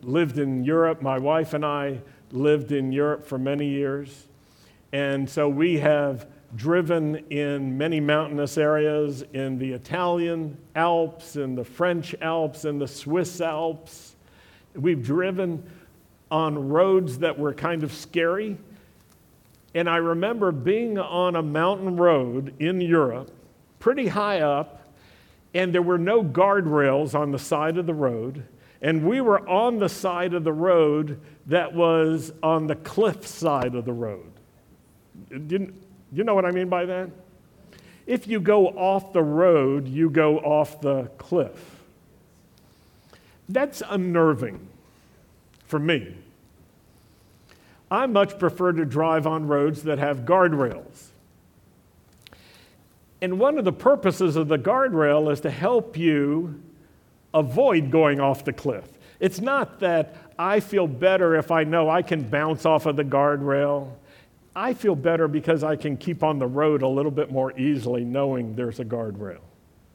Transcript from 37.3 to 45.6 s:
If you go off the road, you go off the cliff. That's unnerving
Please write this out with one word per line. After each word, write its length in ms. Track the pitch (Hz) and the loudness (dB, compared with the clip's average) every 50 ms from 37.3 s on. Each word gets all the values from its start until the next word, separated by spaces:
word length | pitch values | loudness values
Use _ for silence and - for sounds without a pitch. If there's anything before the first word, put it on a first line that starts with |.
| _ _ _ _ _ _ - - - - - - - - - | _ _ _ _ _ _ -20 -20 -20 -20 -20 -20 -20 -12 -6
If 220 | - 247 247 - 202 | -4 -4 -4 -2 -2
you 100 | 226 208 | -4 0
go 300 | 165 202 208 208 190 175 | 2 4 6 6 6 4
off 460 | - - 185 190 196 196 190 - - | 2 0 0 2 2 0 -2 -2 0
the 80 | 175 | 0
road, 640 | 156 147 151 160 180 185 170 147 131 135 139 147 139 127 | 2 2 4 4 6 6 6 6 4 2 0 -2 -4 -4
you 220 | 131 151 165 160 | 0 0 2 2
go 280 | 139 165 156 151 151 156 | 4 4 4 4 4 2
off 420 | - 147 151 151 147 - - - | 2 2 2 2 2 0 -4 -4
the 280 | 143 139 139 131 123 113 - | -2 -2 -2 -2 -4 -8 -12
cliff. 640 | - - - 175 170 131 101 - - - - - - - _ _ _ _ _ _ _ _ _ _ _ _ _ _ _ _ _ _ _ _ _ _ _ _ _ - - _ _ _ _ _ - | -14 -6 -2 0 0 0 0 -4 -16 -20 -20 -20 -20 -20 _ _ _ _ _ _ _ _ _ _ _ _ _ _ _ _ _ _ _ _ _ _ _ _ _ -20 -20 _ _ _ _ _ -4
That's 340 | 190 220 285 285 277 - - - | -2 -2 -2 -2 -6 -8 -10 -6
unnerving 800 | 202 190 180 180 170 170 165 160 143 107 127 107 95 90 - - - - _ _ _ _ _ _ _ _ _ _ _ _ _ _ _ _ | -4 -2 -2 2 4 4 4 4 2 0 -4 -8 -10 -12 -18 -20 -20 -20 _ _ _ _ _ _ _ _ _ _ _ _ _ _ _ _